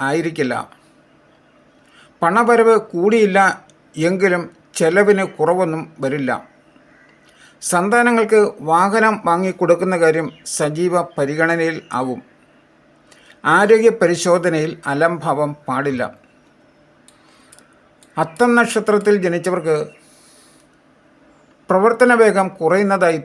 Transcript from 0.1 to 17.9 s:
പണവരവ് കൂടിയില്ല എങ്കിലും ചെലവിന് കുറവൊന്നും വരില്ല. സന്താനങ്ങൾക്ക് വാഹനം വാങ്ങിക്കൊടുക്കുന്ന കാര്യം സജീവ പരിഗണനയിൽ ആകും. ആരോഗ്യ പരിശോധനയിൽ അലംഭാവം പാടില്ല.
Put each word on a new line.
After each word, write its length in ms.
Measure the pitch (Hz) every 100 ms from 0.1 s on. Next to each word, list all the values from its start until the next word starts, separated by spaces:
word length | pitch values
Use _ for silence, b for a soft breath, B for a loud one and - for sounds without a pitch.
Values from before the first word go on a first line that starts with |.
| 160 165 160 127 113 - _ _ _ _ _ _ _ _ _ _ _ b b b _
പണവരവ് 560 | 170 208 233 233 226 220 220
കൂടിയില്ല 720 | 170 196 226 202 190 190 - - _ _ 151 165
എങ്കിലും 540 | 185 190 175 165 - _ -
ചെലവിന് 440 | 165 185 202 196
കുറവൊന്നും 720 | 170 - 156 180 175 160 160 -
വരില്ല. 320 | 131 147 127 104 - _ _ _ b b b b b b b b -
സന്താനങ്ങൾക്ക് 840 | 175 196 240 240 233 208 220 208 - 147
വാഹനം 460 | 165 196 226 220 208 165
വാങ്ങിക്കൊടുക്കുന്ന 680 | 170 185 175 170 170 185 180
കാര്യം 240 | 160 160 147 - -
സജീവ 560 | - 151 151 175 175 170 -
പരിഗണനയിൽ 680 | 139 151 165 170 165 160 - 123
ആകും. 220 | 131 120 - _ _ _ _ _ _ _ _ b b b 143 175
ആരോഗ്യ 360 | 202 220 226 226
പരിശോധനയിൽ 720 | 170 170 180 180 175 160 160 - 143
അലംഭാവം 600 | 139 170 170 156 139 147 147 -
പാടില്ല. 360 | 131 143 127 117 - _ _ _ _ _ _ _ _ _ b b b b b b b _